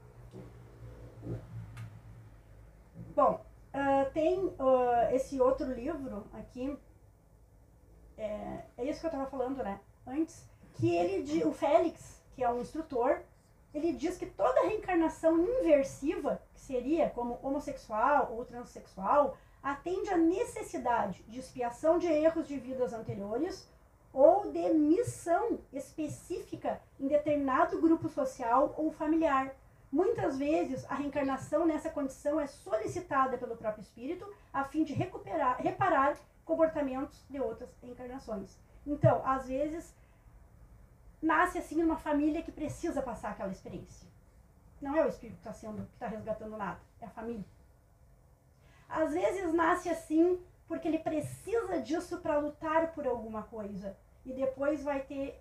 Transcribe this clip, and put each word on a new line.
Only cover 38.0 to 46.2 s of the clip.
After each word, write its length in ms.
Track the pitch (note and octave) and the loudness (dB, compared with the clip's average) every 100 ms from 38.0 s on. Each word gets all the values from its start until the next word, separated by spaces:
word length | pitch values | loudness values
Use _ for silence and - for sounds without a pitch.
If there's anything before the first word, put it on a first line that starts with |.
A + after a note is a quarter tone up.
| B3+ C4 - G3+ G3 - - - C#4+ | -12 -12 -8 -10 -10 -18 -20 -14 -6
Então, 360 | D4 D#4 A#3+ C4 | 4 6 6 2
às 220 | C4+ B3+ | 0 0
vezes, 480 | C4 D4+ D#4+ - - - - - - - - - - - - - - | -2 -2 -4 -10 -20 -20 -20 -20 -20 -20 -20 -20 -20 -20 -20 -20 -4
nasce 360 | D#4 D#4 F4+ F4 | 2 4 4 0
assim 260 | - D#4 | -4 0
uma 140 | E4 D#4+ | 2 0
família 440 | D#4 D4 D4+ D#4+ | 0 2 2 0
que 100 | D#4+ | -6
precisa 500 | - D4+ - E4 C4 | -8 -8 -4 -4 -4
passar 300 | A#3+ G#3+ A3 | -4 -6 -8
aquela 200 | - F#3+ | -6 -8
experiência. 560 | F#3 A3+ F#3 - - - - - - - - - - | -8 -12 -14 -14 -20 -20 -20 -20 -20 -20 -20 -20 -12
Não 140 | C#4 D#4 | -2 2
é 100 | B3+ | 2
o 40 | |
espírito 280 | - A#3 F3+ | 0 -14 -16
que 60 | |
tá 100 | A3+ | -14
sendo, 320 | - A3 G#3 G3 | -12 -10 -10 -10
que 120 | - | -10
tá 80 | A#3 | -8
resgatando 500 | A3 | -8